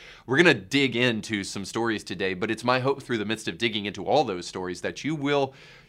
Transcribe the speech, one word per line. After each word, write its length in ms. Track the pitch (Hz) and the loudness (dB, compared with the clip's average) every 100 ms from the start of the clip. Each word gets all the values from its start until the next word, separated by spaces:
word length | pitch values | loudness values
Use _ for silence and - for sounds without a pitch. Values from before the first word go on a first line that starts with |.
| - - - | -20 -16 0
we're 120 | 131 | 4
gonna 160 | 175 | 6
dig 420 | 127 92 139 135 117 | 4 2 2 2 4
into 480 | 123 110 - 104 | 2 2 -2 -4
some 220 | 92 107 95 | -4 -6 -6
stories 380 | 117 117 104 | -2 0 -2
today, 320 | - 92 95 90 | -4 -4 -2 -2
but 160 | 107 | -2
it's 120 | 110 | 0
my 160 | 123 127 | 2 2
hope 220 | 127 139 | 2 -2
through 160 | - 117 | -2 -2
the 80 | 101 | -2
midst 220 | 110 - | -2 -4
of 100 | 85 | -2
digging 280 | 117 107 101 | 0 0 -4
into 200 | 98 87 | -4 2
all 180 | 131 | 2
those 240 | 131 90 85 | 2 -2 -6
stories 340 | 95 90 87 | -6 -6 -4
that 220 | 98 87 | -6 -4
you 120 | 135 156 | -4 -2
will 380 | 139 143 135 - - - | 2 2 2 -2 -20 -20